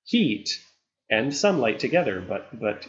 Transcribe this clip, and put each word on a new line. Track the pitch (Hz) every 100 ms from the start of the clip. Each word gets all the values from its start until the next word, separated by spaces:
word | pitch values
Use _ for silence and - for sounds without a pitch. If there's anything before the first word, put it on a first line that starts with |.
Heat | - 240 160 107 - - - _ _ _ -
and | 110 135
sunlight | 139 208 175 117 -
together, | 123 175 160 92
but, | 92 98 - 110
but | 110 101